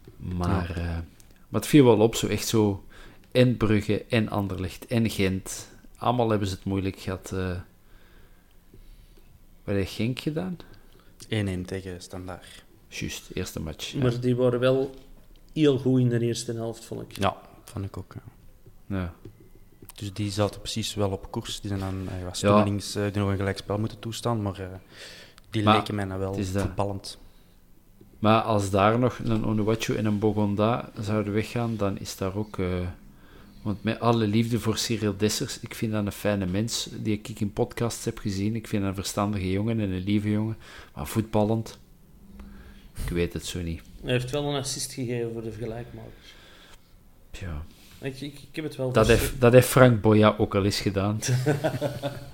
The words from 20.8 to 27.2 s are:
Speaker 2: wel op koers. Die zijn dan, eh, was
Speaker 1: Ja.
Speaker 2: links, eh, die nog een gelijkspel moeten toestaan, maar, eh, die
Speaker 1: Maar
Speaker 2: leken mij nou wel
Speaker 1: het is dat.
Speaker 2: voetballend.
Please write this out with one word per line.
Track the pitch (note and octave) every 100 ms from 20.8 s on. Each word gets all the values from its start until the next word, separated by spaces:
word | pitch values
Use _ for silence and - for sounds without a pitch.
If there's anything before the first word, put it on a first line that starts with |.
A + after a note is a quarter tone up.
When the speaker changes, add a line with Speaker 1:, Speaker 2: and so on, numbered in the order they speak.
| G#2
Speaker 2:
wel | G#2 G2+
op | F#2+ -
koers. | A#2 - -
Die | G#2
zijn | G2
dan, | F#2+ F#2+ F#2 F#2
eh, |
was | F2+ -
Speaker 1:
Ja. | G2+ G#2
Speaker 2:
links, | G2+ G2+ - G#2
eh, |
die | G#2 G2+
nog | G2
een | G2
gelijkspel | G2 F#2+ - G#2
moeten | G#2+ -
toestaan, | A#2 A2 A#2+ A2+
maar, | G2+ F#2
eh, | F#2 F#2 - - - - - - -
die | A2
Speaker 1:
Maar | G#2 G#2+
Speaker 2:
leken | - G#2
mij | F#2+
nou | F#2+
wel | F#2+
Speaker 1:
het | G2
is | F#2+
dat. | G2
Speaker 2:
voetballend. | F2+ - G2+ G2+ - -